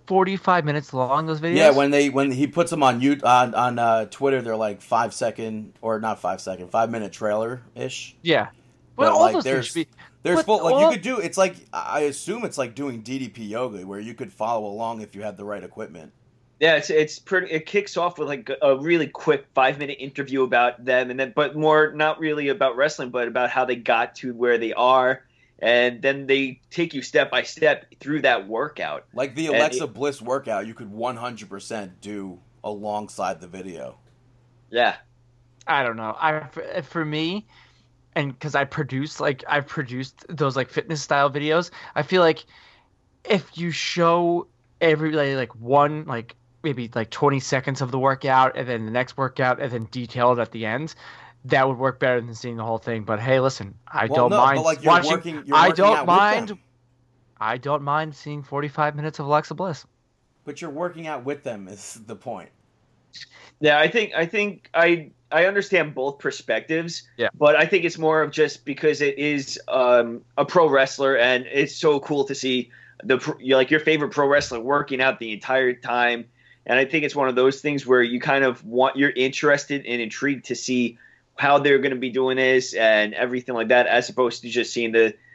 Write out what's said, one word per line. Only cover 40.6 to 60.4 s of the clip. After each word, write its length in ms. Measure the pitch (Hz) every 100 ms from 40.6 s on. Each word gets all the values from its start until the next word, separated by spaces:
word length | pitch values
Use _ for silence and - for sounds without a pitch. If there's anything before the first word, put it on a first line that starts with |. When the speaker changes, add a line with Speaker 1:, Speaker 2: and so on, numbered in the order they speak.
| 127
Speaker 1:
fitness 340 | - - 151
style 260 | - 143 143
videos, 400 | 143 151 165 170 - -
I 80 | -
feel 220 | 147 185
like 220 | 165 156 - _ - _ _ _ _ _
if 340 | - 196 - -
you 120 | 170
show 800 | 151 - 175 170 175 170 170 - _ _ -
every, 300 | 165 151 156
like, 240 | 151 139 135
like, 200 | 120 110
one, 500 | 120 143 147 151 151
like, 300 | 117 117 - _ _
maybe, 260 | 160 127 117
like, 160 | 117 107
twenty 300 | - 143 135
seconds 420 | - 135 139 135
of 80 | 127
the 100 | 131
workout, 580 | 135 135 139 131 131 -
and 100 | 127
then 180 | 117 110
the 60 |
next 260 | 120 127 -
workout, 420 | 131 135 127 127
and 120 | 139
then 160 | 120 107
detailed 500 | 127 117 127 123 120
at 120 | 110
the 140 | 113 110
end, 260 | 123 156 - - - - _ 131
that 200 | 139 135
would 120 | 123
work 220 | 131 120
better 200 | 131 123
than 140 | 117
seeing 240 | 113 123 113
the 60 |
whole 160 | 113 113
thing. 240 | - 113
But 180 | 104 107
hey, 180 | 127 131
listen, 360 | 131 - 101 92 -
I 200 | - 113
Speaker 2:
Well, 100 | 147
Speaker 1:
don't 140 | 123
Speaker 2:
no, 60 | 208
Speaker 1:
mind 200 | 131 139
Speaker 2:
but, 80 | 160
like, 180 | 143
you're 80 | 151
Speaker 1:
watching, 200 | 175 151
Speaker 2:
working, 320 | 165 170 156 139
you're 100 | 156
Speaker 1:
I 140 | 180
Speaker 2:
working 160 | 175 202
Speaker 1:
don't 120 | 156
Speaker 2:
out 40 |
with 60 | 175
Speaker 1:
mind, 400 | 185 208 220 214
Speaker 2:
them. 100 | 196 _ _ _ _ _ _ _ -
Speaker 1:
I 180 | 107 127
don't 260 | 139 147
mind 320 | 143 151 156 143
seeing 280 | 151 147
forty-five 520 | 135 143 147 156 151 147
minutes 240 | 151 151
of 80 | 139
Alexa 260 | 151 -
Bliss. 320 | 156 190 143 - _ _ _ _ _